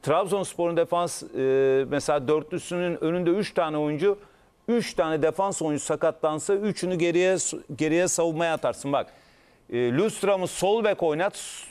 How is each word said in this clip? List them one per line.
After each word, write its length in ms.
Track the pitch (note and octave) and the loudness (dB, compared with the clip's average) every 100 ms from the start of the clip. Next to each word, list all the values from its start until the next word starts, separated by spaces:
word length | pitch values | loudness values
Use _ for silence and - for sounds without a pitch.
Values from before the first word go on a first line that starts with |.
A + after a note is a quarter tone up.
Trabzonspor'un 720 | - D#3+ G3 G3 F#3 - E3+ E3+ | 0 0 2 -2 -4 -2 -2 0
defans, 460 | E3 F3 E3+ - | 0 0 -2 -6
e, 640 | - - C3 C3+ C3+ C3+ C3 | -10 -2 2 4 4 4 2
mesela 400 | C#3 - D3 B2+ | -2 0 0 2
dörtlüsünün 760 | D3+ D3 - - F3 F3 E3+ | 0 0 -8 -6 -4 -2 -2
önünde 260 | D#3+ F3 F3 | -2 0 2
üç 240 | F3+ F#3+ | 0 0
tane 240 | - E3 D3+ | 0 0 0
oyuncu, 400 | D3+ D3+ G3 G3 - _ _ _ - | -2 0 0 0 -8 _ _ _ -2
üç 260 | A#3 - | 0 0
tane 280 | - E3 D#3+ | -2 0 2
defans 400 | D#3 D#3 G3 F#3 | 0 0 -2 0
oyuncu 220 | D#3+ D3 | -2 -2
sakatlansa 720 | - D3+ E3 D#3 D#3+ D3+ - | -2 0 0 0 -2 -2 0
üçünü 400 | G3 G#3 F#3 F3 | 0 0 -2 -2
geriye, 420 | F#3 E3+ E3+ F#3 F#3 - - - B2 | 0 2 4 4 2 -2 -6 -12 -2
geriye 320 | D#3 E3 F3+ | 0 2 2
savunmaya 460 | - E3+ D#3+ E3+ | 2 0 0 -2
atarsın. 380 | D#3 C3 A#2 C#3+ | 0 -2 -4 -2
Bak, 200 | C#3 A2+ - _ _ _ _ _ | -2 -2 -12 _ _ _ _ _
e, 200 | A#2+ B2 | 0 0
Lundström'ü 540 | B2+ G#3 - G3 G3 F3+ | 2 0 0 0 0 -2
sol 380 | - F3+ A3 | -2 0 2
bek 180 | G#3+ F#3+ | 2 0
oynat 420 | E3 D3+ F#3+ - - - - | 0 0 -2 -4 -14 -16 -18